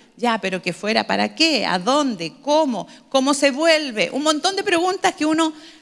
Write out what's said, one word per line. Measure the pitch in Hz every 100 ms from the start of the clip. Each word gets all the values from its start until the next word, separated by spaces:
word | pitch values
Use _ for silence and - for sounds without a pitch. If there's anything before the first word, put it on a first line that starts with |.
| _ -
"Ya, | 233 226
pero | 190 185
que | 180
fuera, | 170 202 226 214
¿para | 196 208
qué? | - 320 262
¿A | 85 185
dónde? | 190 285 277 190 160 -
¿Cómo? | - 302 294 202 - - _
¿Cómo | 269 262
se | 277 277
vuelve?". | 262 330 311 285 214 -
Un | 262
montón | 302 302 359
de | 392
preguntas | 392 339 370 381 381
que | -
uno | 302 320 320 311 - -